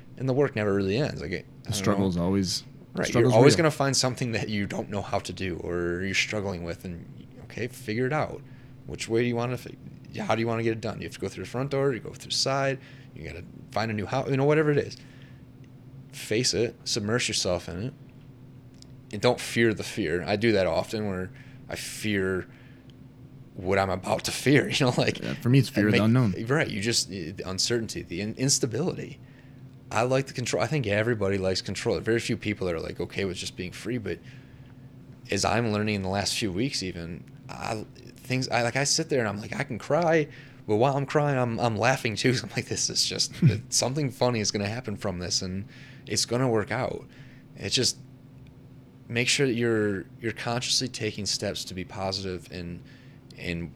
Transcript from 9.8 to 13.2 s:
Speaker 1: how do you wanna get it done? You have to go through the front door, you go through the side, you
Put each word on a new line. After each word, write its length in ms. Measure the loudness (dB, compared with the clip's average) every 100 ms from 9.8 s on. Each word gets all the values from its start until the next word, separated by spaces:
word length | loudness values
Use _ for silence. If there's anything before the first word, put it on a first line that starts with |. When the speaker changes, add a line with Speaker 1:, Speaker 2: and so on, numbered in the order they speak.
| -16 -16 -12 -6
Speaker 1:
how 120 | 0 0
do 40 |
you 80 | 2
wanna 160 | 0
get 80 | 0
it 80 | 0
done? 180 | -4 -6
You 60 | -10
have 60 | -6
to 40 |
go 80 | -6
through 160 | -6
the 60 | -6
front 220 | -4 -2
door, 220 | 0 0
you 60 | 0
go 120 | -6
through 160 | -12 -4
the 60 | -2
side, 420 | 0 2 0 -2 -8 -20 -18
you 140 | -12